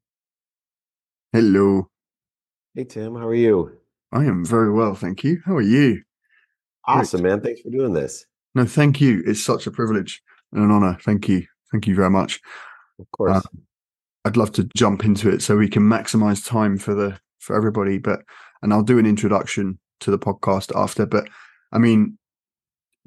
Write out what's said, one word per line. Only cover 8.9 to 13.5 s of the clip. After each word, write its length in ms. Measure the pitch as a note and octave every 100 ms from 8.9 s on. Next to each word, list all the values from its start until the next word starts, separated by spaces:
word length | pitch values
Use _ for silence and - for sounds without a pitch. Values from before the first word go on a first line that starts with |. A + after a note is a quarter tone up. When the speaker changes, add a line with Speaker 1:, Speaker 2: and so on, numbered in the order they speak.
| C#3+
Speaker 1:
you. 240 | C#3 F#2+ G#2
It's 180 | G#2+
such 220 | - B2 G#2
a 60 |
privilege 500 | A2 A2 G#2 F2+ - _ _ _
and 120 | G#2
an 80 | G#2
honor. 260 | G#2 F#2+ F2
Thank 280 | - G2+ -
you. 160 | F#2 - _ _
Thank 160 | A2 G2+
you 80 | F#2+
very 140 | F#2
much. 320 | F#2+ - - - - - - _ -
Speaker 2:
Of 100 | -
course. 260 | - G2 F#2+
Speaker 1:
Uh, 40 | -